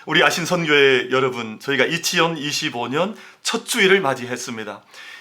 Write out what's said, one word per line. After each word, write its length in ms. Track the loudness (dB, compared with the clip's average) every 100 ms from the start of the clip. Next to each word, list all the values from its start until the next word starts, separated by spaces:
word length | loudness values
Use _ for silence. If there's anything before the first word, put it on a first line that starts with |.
우리 180 | -2 2
아신 220 | 4 2
선교회 640 | -2 -2 2 6 6 4 2
여러분, 480 | 0 0 -2 -10 -10
저희가 280 | -4 0 0
이치연 500 | -2 -2 0 0 -2
이십오 520 | -6 -6 -6 -4 -4
년 280 | -2 -2 -4 -18 -10
첫 240 | -6 -6 -4
주일을 340 | 2 4 4
맞이했습니다. 800 | 2 -2 -4 -8 -8 -10 -10 -12 _ -20 -20 -20